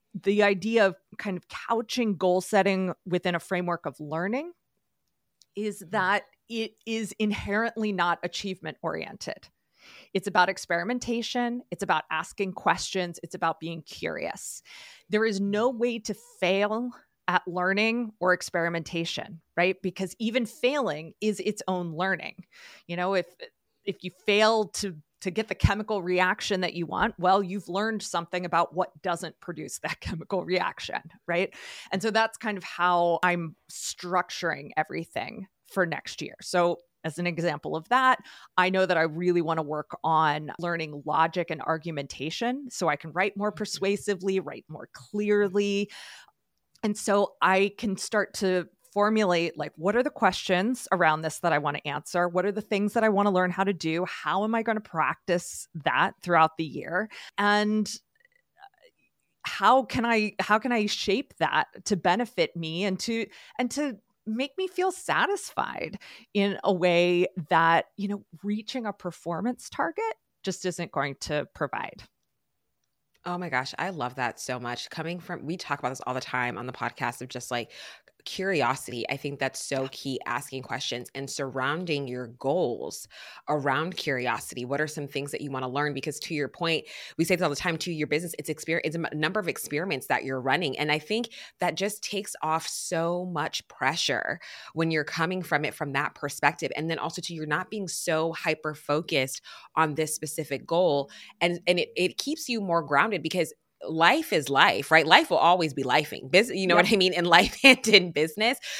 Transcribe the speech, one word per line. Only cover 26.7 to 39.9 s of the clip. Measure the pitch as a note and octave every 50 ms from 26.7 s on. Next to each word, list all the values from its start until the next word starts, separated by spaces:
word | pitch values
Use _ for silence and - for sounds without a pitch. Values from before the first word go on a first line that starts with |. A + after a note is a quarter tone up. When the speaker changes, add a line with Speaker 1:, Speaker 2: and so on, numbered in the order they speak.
| -
Speaker 1:
you | F3 E3+
want, | - - - F#3+ A3+ - -
well, | F3 F3+ F#3+ G3+ F#3+
you've | F3 G3 G3+ - F3
learned | F3 G3 G#3+ A3+ A3 G3
something | - - - E3+ E3+ - - F3+ F3+
about | E3 E3+ E3 F3 - D#3
what | F3+ F3+ - - - -
doesn't | F#3 E3+ - F3+ D#3 - _
produce | - F3+ D#3+ D#3 D3+ C#3+ - -
that | - D#3 - -
<laughs> |
chemical | - - - D#3+ - - G3+ F3+ E3
reaction, | E3 F#3 F3 F3 - - - - - - - - - - _ _
right? | - E3+ F3 F#3+ F#3 - - - - - - - -
And | - F#3
so | G#3+ A3+
that's | G3+ A3 A3 A3 -
kind | - A#3 A3 G3+
of | F#3 -
how | - - - F3 F3+ F3 F3 F3 E3+ E3+ D#3
I'm | - F3+ F3 F3 E3 D#3 - _ _ -
structuring | - - - - - - F3+ F3 F3+ F3 - - - - F3+ E3 D#3 C#3 D3 - -
everything | D#3 D#3 - D3 E3 E3 - - - A#2 - - - F#3+ - _ _ _
for | - - G3 F3+
next | E3 D3+ C#3 - - - -
year. | D3 - - -
So | - - - F3 E3+ F3 F3 - - _ _ _ -
as | D#3+ -
an | F3+ F3
example | F3 E3 E3 E3 E3+ C#3+ C#3+ - D#3 D3+
of | D#3+ D#3 -
that, | A#3+ C4 C4 C4 A#3+ - - - - - - - _
I | F#3 F3+ F#3+
know | F#3+ F#3+ F#3+
that | E3+ F3
I | D#3+ E3
really | D#3+ D3+ E3+ F3+ F3+ E3+ F3
wanna | D#3 D#3+ D#3+ D#3+
work | D#3 C#3+ D3+ D3+ - -